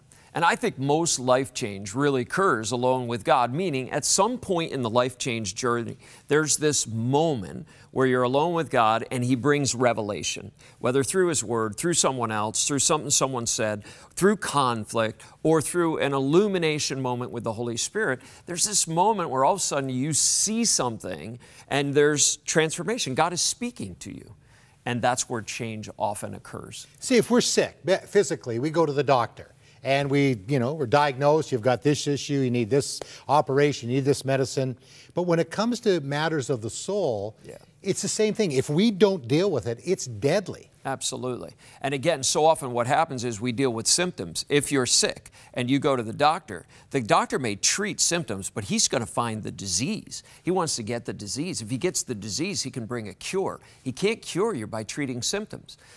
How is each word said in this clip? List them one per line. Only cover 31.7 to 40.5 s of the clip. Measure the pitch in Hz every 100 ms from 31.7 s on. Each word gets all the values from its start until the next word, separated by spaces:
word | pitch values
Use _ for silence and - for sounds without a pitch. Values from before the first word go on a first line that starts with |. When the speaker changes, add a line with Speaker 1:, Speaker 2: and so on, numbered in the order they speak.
| 123
Speaker 2:
this | 147 147 147
issue, | 139 - 143
you | 131
need | 123 110
this | 139 135 - - - -
operation, | 143 147 135 147 135 117
you | 131
need | 135
this | 139 131
medicine. | 135 135 - 131 120 - - -
But | -
when | 180 165
it | 160
comes | - 226 247
to | 214 180
matters | 139 147 160 156 127
of | 127
the | 110
soul, | - - 208 165 107 104 -
Speaker 1:
Yeah. | - - - _
Speaker 2:
it's | 196 -
the | 190
same | - 220
thing. | 202 208
If | 135 131
we | 151 226
don't | 190 202 190 117
deal | 147 202
with | 143 120
it, | 117 170
it's | 190 -
deadly. | 107 135 185 175